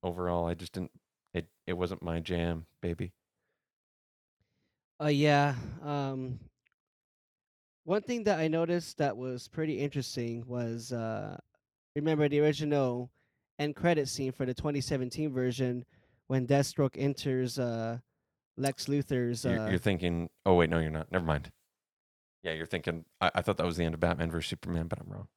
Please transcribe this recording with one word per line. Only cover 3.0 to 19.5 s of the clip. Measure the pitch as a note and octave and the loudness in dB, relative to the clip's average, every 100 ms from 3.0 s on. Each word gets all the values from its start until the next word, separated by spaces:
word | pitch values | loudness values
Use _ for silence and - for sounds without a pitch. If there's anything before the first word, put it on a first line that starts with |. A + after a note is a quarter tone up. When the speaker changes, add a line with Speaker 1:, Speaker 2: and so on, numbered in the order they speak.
| F#2 _ _ _ _ _ _ _ _ _ _ _ _ _ _ _ _ _ _ _ | -8 _ _ _ _ _ _ _ _ _ _ _ _ _ _ _ _ _ _ _
Speaker 2:
Uh, | D3+ | 2
yeah, | C#3+ D3+ C#3+ C#3+ B2+ - - | 4 6 6 4 2 -6 -10
um, | D3 D3 C3+ C3+ B2+ B2 - _ _ _ _ _ _ _ _ _ _ _ _ _ | -4 -2 -2 -4 -6 -8 -12 _ _ _ _ _ _ _ _ _ _ _ _ _
one | - G3 | -2 -2
thing | G3+ A#3+ | 0 -2
that | G#3 F3+ | 2 2
I | D#3+ | 2
noticed | D#3+ E3 F3 E3 - | 2 2 0 -2 -2
that | C#3+ G#2 | -2 0
was | B2+ B2 - | -6 -6 -8
pretty | - D#3+ A#2+ | -4 -2 0
interesting | C#3+ C#3 B2+ - A#2+ A#2 A#2+ | -2 -2 -4 -4 -4 -4 -6
was, | B2 A#2+ A2+ A#2 | -4 -4 -6 -6
uh, | B2 A2+ A2 G2+ F#2 - _ _ _ _ - | -6 -4 -4 -6 -12 -16 _ _ _ _ -2
remember | D3+ D#3 D3 | 0 4 4
the | D3 | 6
original | D3+ C#3+ D3+ D3 C3 A#2+ B2 _ _ _ _ _ | 4 2 0 2 2 0 -6 _ _ _ _ _
end | D3 C#3+ | -4 0
credit | E3+ E3 C3+ | 2 2 0
scene | - C3+ | -2 -4
for | B2+ C3 | -2 -4
the | |
twenty | B2+ D3+ C#3+ | -2 -2 -2
seventeen | B2+ C#3 B2+ C#3 D3+ | -2 -2 -2 -2 -2
version | B2+ B2+ B2 B2+ B2 B2 _ _ _ _ | 0 0 2 0 -2 -6 _ _ _ _
when | C3 A#2+ | 0 4
Deathstroke | C#3 C#3 - C#3 - | 4 4 2 0 2
enters, | C#3 C#3 C#3+ C3 B2+ A#2+ | -2 0 -2 0 0 -2
uh, | A#2+ A2+ A2+ A#2 - _ _ _ _ - | -2 -2 -4 -6 -10 _ _ _ _ -6
Lex | C#3 C3+ - | -4 -4 -2
Luthor's, | C#3+ C#3 B2+ A#2+ A#2+ | -2 0 0 0 0
Speaker 1:
You're, | B2+ | 0